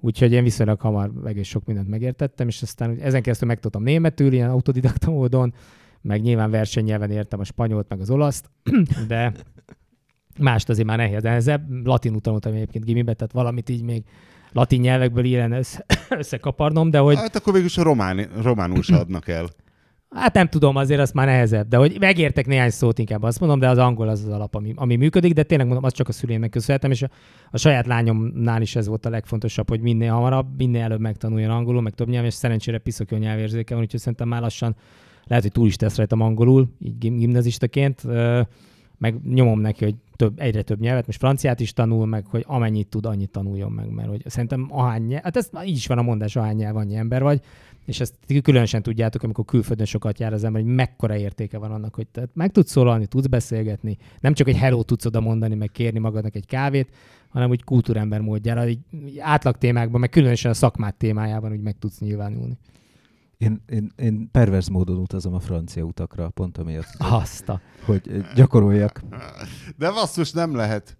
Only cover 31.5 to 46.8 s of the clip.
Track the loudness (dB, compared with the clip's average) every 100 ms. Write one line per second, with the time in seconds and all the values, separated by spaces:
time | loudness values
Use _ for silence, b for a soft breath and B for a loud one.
31.5 | 0 0 0 -2 -4 -2 -2 -2 -2 -2
32.5 | -2 -2 -6 -6 -8 -4 -4 -2 -2 -2
33.5 | -4 -4 -4 -4 -4 -6 -4 -4 -2 -4
34.5 | -4 -4 -4 b b b b b 0 2
35.5 | 2 2 4 -2 0 0 2 2 4 6
36.5 | 8 6 -2 -12 -6 -2 0 2 2 2
37.5 | 0 -2 0 0 -2 -4 0 2 2 0
38.5 | b b b b b -4 -4 -2 4 4
39.5 | 4 0 0 -2 -2 _ 0 0 0 -2
40.5 | -2 -2 -2 0 -2 -2 -2 0 2 0
41.5 | -2 -4 0 2 2 0 -2 -4 -6 -2
42.5 | -2 0 0 -2 -4 -4 -4 -4 -6 -6
43.5 | -4 -6 -6 -8 -8 -6 -8 -8 -6 -4
44.5 | -4 -6 -2 -2 -2 -4 -4 -4 -4 -6
45.5 | -8 -6 -6 -2 0 0 -2 -2 -2 -2
46.5 | -2 -2 -4